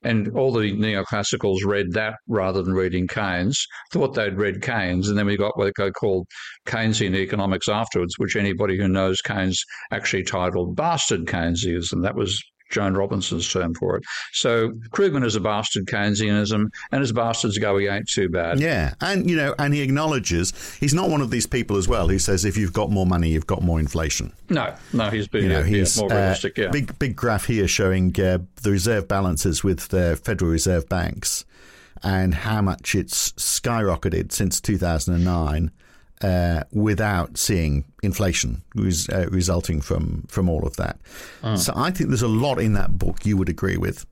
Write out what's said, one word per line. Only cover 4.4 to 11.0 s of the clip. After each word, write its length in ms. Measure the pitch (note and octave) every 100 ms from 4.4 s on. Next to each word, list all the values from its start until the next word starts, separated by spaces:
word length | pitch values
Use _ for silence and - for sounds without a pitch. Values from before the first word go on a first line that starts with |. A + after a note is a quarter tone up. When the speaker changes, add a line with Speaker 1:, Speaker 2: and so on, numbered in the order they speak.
| G#2 G2
Speaker 1:
Keynes, 460 | C3 A#2 F#2 F2+ G2+
and 80 | G#2
then 80 | G2+
we 100 | G2+
got 220 | G2+ -
what 120 | G2+ G2+
they 140 | G2
called 360 | - A2 F#2+ F2+ - - - -
Keynesian 480 | A#2 A2 A2 G#2
economics 540 | F#2+ F#2+ G#2+ G2 F#2+ -
afterwards, 460 | G#2 A2+ G2 F2 -
which 200 | G2+ A2
anybody 420 | G2+ F2+ G2+ F#2
who 100 | G2
knows 320 | F#2+ F#2+ F#2
Keynes 420 | - G2+ F#2+ F2+ - - -
actually 300 | G#2 - G2
titled 500 | F2+ F#2 F2+ F#2 F2+ F2+
bastard 500 | D#3+ E3